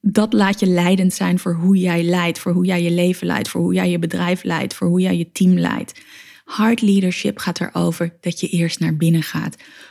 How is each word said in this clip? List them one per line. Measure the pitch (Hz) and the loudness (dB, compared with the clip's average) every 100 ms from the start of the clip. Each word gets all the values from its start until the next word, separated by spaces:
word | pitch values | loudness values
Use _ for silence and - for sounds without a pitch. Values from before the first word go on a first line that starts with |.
dat | 208 196 220 | 2 2 2
laat | 214 196 202 | 2 2 2
je | 190 | 2
leidend | 180 175 185 185 | 2 2 4 2
zijn | - 180 180 | 0 -2 0
voor | 180 | -2
hoe | 165 185 190 | 0 2 4
jij | 180 170 | 2 0
leidt, | 170 175 170 165 | 2 0 0 -2
voor | 185 | -2
hoe | 175 180 | 0 0
jij | 180 | 0
je | 170 | 0
leven | 170 180 180 175 | 2 2 0 -2
leidt, | - - | -4 -4
voor | 175 | -2
hoe | 175 | 0
jij | 180 185 | 0 0
je | 175 | 0
bedrijf | 170 180 175 180 | -2 -2 -2 -2
leidt, | 190 165 - | -4 -4 -6
voor | - 180 | -2 0
hoe | 180 | 2
jij | 185 170 | 2 0
je | 170 | -4
team | - 185 180 | 2 4 4
leidt. | 170 - - - - - - - - | 0 -4 -8 -16 -20 -20 -20 -20 -12
Heart | - 220 233 | -2 0 2
leadership | 214 196 185 175 - - | 2 2 2 -2 -6 -4
gaat | - 175 | -6 -6
erover | 170 - 170 165 170 _ | -6 -2 -2 -2 -6 _
dat | 175 170 | -8 -6
je | 185 | -4
eerst | 170 170 - | -2 -2 -2
naar | 160 156 | -2 0
binnen | 165 165 | 2 2
gaat. | 151 - 165 - - - - | 0 -6 -8 -12 -20 -20 -20